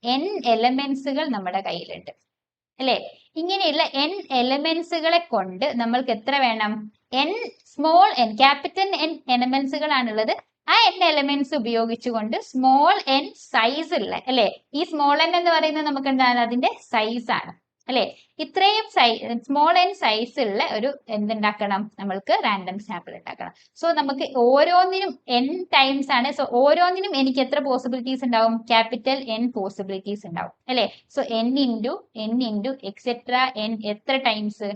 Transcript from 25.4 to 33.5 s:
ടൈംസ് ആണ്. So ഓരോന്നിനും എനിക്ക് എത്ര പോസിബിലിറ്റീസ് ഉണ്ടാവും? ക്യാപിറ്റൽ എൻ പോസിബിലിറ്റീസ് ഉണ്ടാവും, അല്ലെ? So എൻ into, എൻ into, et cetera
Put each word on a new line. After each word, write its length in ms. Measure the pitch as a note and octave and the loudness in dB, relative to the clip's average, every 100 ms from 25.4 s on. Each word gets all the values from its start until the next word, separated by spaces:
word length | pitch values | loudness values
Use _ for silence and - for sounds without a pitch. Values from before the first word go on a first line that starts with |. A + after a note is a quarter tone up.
| C4+ F4+ F4+ D4+ | 0 -4 2 4
ടൈംസ് 360 | C4+ C4+ C4+ C4 | 4 0 0 0
ആണ്. 120 | C4 C#4+ | 0 -2
So 60 | C4+ B3 | 0 4
ഓരോന്നിനും 520 | C#4 D#4 F4+ F#4 G4+ C#4+ | 4 6 4 2 -2 0
എനിക്ക് 220 | C4 C4 C4 | 0 2 0
എത്ര 140 | D4 C#4 | 0 0
പോസിബിലിറ്റീസ് 580 | C4 B3+ B3+ A#3+ C4 B3+ | -2 -2 -6 -4 -4 0
ഉണ്ടാവും? 280 | A3+ A3+ A3+ A3+ | 2 2 0 2
ക്യാപിറ്റൽ 480 | A3+ A3+ A#3+ C4 C4+ C4 A3 | 2 2 -2 -2 -2 -4 -4
എൻ 80 | A#3+ A#3+ | -4 -4
പോസിബിലിറ്റീസ് 680 | F#3+ G3 F#3+ F#3+ G3+ G#3 F#3+ | -6 -6 -8 -8 -8 -10 -8
ഉണ്ടാവും, 240 | E3+ E3+ _ - | -8 -8 _ -6
അല്ലെ? 160 | B3+ G3+ - _ - | -2 -2 -6 _ -6
So 80 | C4 A3+ | -4 -2
എൻ 100 | A#3 C4+ C4 | -2 0 -2
into, 280 | A3 A#3 F#4 _ A3 | -2 -4 -6 _ -10
എൻ 100 | G#3+ A#3 B3 | -4 -2 -2
into, 240 | G#3 A#3 C4+ G3 | -4 -6 -8 -12
et 80 | G3 B3+ | -10 -8
cetera 380 | A#3+ - B3 B3+ | -8 -2 0 0